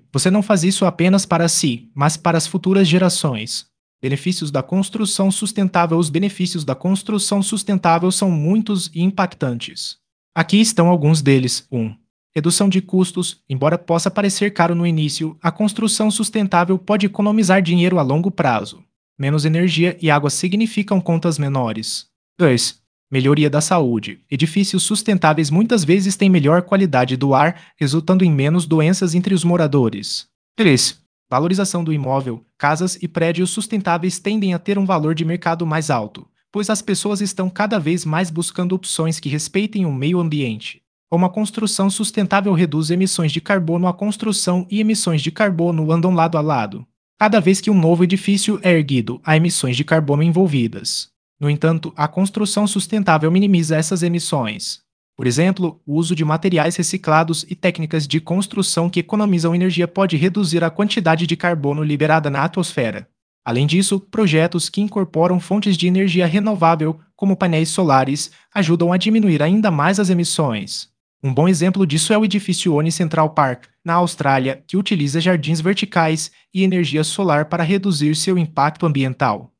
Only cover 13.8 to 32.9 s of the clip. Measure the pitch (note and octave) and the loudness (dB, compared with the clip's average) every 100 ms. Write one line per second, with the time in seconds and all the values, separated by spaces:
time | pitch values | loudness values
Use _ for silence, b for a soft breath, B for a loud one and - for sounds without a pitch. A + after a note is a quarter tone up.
13.8 | - E3+ F#3+ G#3 G3+ G3 G3+ G3+ E3+ E3+ | -2 -2 -2 -2 -2 0 -2 0 0 0
14.8 | F3 D#3+ D3+ - D#3 - E3 E3 G#3+ - | 0 0 -2 -4 -8 -4 -4 -2 -2 0
15.8 | A3 - G#3+ G#3 G#3+ A3 G3 F3 F3 F#3+ | -2 0 0 0 -2 -2 0 2 2 0
16.8 | - G#3 G3+ G#3 G#3 A3 F#3 F#3+ E3+ F3 | 0 0 0 0 0 2 4 4 4 2
17.8 | F3+ F3+ C3 D3+ F#3 - C#3+ A2 G#2 E2 | 2 2 2 0 0 0 0 0 -4 -14
18.8 | _ _ _ - C#3 D3+ D#3 E3 F3+ D#3+ | _ _ _ -6 -2 0 0 2 2 2
19.8 | F3 F3 D#3+ D3 C#3+ - F#3 G#3 A3 G#3 | 0 0 0 2 0 -2 -2 0 -2 -2
20.8 | G3+ F#3+ F3 E3 E3+ D3 C#3 C#3 A#2 A2 | -2 -2 0 0 0 -2 -2 -2 -2 -4
21.8 | A2 - - _ _ - D#3+ A#2+ - - | -8 -10 -12 _ _ 0 2 2 0 -8
22.8 | _ _ - C3+ C3+ D3 D3 D3 D3+ F3+ | _ _ -6 0 2 2 2 0 2 2
23.8 | B2+ A2+ G#2 - - C#3 D#3 G3 F#3+ F#3 | 0 -2 -6 -12 -6 -2 0 0 -2 -2
24.8 | - G#3+ - F#3+ D#3 D#3 D3 E3 A3+ A#3 | -2 -2 0 2 2 2 0 2 2 2
25.8 | D3+ G3 G3 F#3+ G3 F3+ C#3+ E3+ F3+ G3 | 2 2 2 2 4 4 4 2 2 0
26.8 | F#3+ C3 B2+ B2+ C#3 C3+ D#3 F3 B B | 2 2 0 0 2 4 2 0 B B
27.8 | C#3+ D#3+ D#3+ F#3 F3+ C#3+ C#3+ F3 D3+ D#3+ | -2 0 2 2 4 2 2 0 0 2
28.8 | D#3 F#3+ F#3 F3 F#3 F#3 E3+ F3 D3+ C#3+ | 2 2 0 0 0 2 2 2 2 2
29.8 | A2+ G2+ G2+ - - _ _ - G3 C3 | 2 -2 -8 -10 -12 _ _ 0 4 4
30.8 | - - _ _ - B2+ E3+ F#3+ G3 F3 | 2 -6 _ _ -4 -2 0 0 -2 -2
31.8 | D#3+ D3+ C3+ C3+ B2+ A2+ - - D3 D#3 | -2 -2 -2 -2 -2 -8 -12 -4 -2 0
32.8 | F3+ | -2